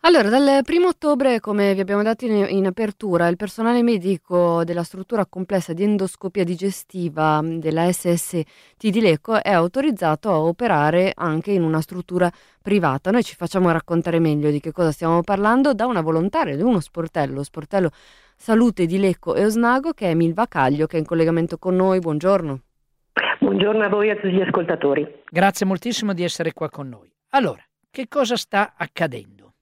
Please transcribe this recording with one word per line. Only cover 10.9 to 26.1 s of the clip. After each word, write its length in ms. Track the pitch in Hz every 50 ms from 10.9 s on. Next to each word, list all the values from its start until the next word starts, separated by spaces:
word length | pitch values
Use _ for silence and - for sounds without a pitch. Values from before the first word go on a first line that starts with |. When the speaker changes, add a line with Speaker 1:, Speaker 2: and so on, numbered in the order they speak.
| 160 175 185 190 -
Speaker 1:
anche 360 | - 175 165 156 160 160 202
in 100 | 202 185
una 200 | 165 160 160 156
struttura 500 | 160 - 180 180 175 - 180 180 180 175 - _ _ _ _ _ _
privata. 480 | - 202 202 170 147 131 143 _ 185
Noi 100 | 208 247
ci 140 | 220 - -
facciamo 340 | - - 160 - 190 185 175
raccontare 480 | 165 160 - - 170 170 165 175 165
meglio 320 | 165 165 156 151 147 147 151
di 100 | 147 147
che 120 | - 160
cosa 200 | - - 175 160
stiamo 300 | 147 - 175 160 170 170
parlando 540 | 170 - 202 196 202 214 233 262 277 294 262
da 100 | 202 226
una 160 | 254 240 180
volontaria 540 | 156 160 160 160 165 196 - 320 294 175 139
di 80 | 143 190
uno 160 | 247 240 180
sportello, 640 | 143 - _ 170 160 - _ 165 143 135 135 139 143
sportello 480 | - _ 160 151 - - 196 180 151 - - - - - _ _ _ _
Salute 520 | _ - - 220 226 240 240 190 - 175
di 100 | 165 175
Lecco 380 | 190 202 190 175 - - 170 -
e 100 | 139 202
Osnago, 460 | 214 214 233 240 233 247 269 277 330
che 180 | 311 - 214 175
è 60 | 160
Milva 320 | 165 165 165 160 185 233
Caglio, 400 | - - 160 135 131 143 147 156
che 80 | 156 -
è 40 | 160
in 60 | 156
collegamento 540 | - 170 165 160 165 170 165 165 - 175 -
con 160 | - 185 185
noi. 240 | 185 185 190 185 185
Buongiorno. 600 | 170 165 151 151 165 185 202 190 170 151 135 131 _ _ _ _ _ _ _ _ _ _ _ - - - - -
Speaker 2:
Buongiorno 440 | 277 220 196 196 190 208 214 220 208
a 40 |
voi 200 | 202 196 208 208
e 40 | 214 208
a 20 |
tutti 180 | 208 208 190 180
gli 80 | 196
ascoltatori. 680 | 185 165 180 185 170 165 170 156 - 143 139 143 147 - - - _ -
Speaker 3:
Grazie 380 | - 170 190 196 180 - 208
moltissimo 460 | 190 190 175 - 240 226 - 220 202